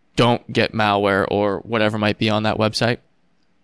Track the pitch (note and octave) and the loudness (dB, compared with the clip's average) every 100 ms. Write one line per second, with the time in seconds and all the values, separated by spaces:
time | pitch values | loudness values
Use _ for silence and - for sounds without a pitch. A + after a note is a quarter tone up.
0 | _ - A#2+ A#2+ - A#2 A2 A2 G#2+ G2+ | _ 0 2 2 -2 -2 0 0 0 2
1 | G2+ G2 - G#2 G#2 F#2+ G#2 A2+ G#2+ G#2+ | 2 2 0 0 -2 -2 -4 0 0 0
2 | G#2+ - A2 G#2+ G#2+ - A2 - A#2 A#2+ | -2 0 -2 0 -2 0 -2 0 -2 -4
3 | _ _ _ _ _ _ | _ _ _ _ _ _